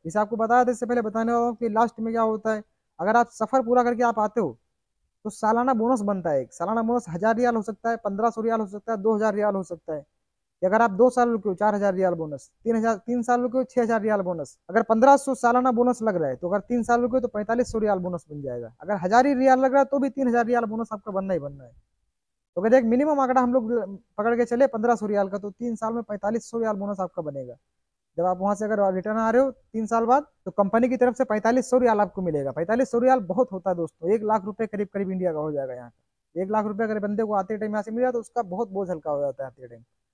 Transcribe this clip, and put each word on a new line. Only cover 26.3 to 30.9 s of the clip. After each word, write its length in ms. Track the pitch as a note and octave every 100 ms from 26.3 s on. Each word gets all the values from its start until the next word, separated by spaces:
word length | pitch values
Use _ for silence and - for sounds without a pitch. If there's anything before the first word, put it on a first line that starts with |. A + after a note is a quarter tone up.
| A3+ -
सौ 80 | A#3
रियाल 180 | A3+ G3+
बोनस 240 | G3+ F#3+
आपका 220 | F#3 -
बनेगा। 340 | D3+ C#3 B2 A#2 _ _ _ _ _ -
जब 80 |
आप 140 | F3+ F#3
वहाँ 160 | G3
से 100 | G3+
अगर 160 | G#3+ G#3+ G3
return 220 | F#3 F#3+ A3
आ 100 | A3+
रहे 120 | A#3
हो 80 | C4+
तीन 360 | - _ A3 G#3+
साल 180 | A3+
बाद, 220 | A3+ C4+ D4+ _
तो 60 | -
company 360 | - G3 A3+
की 80 | B3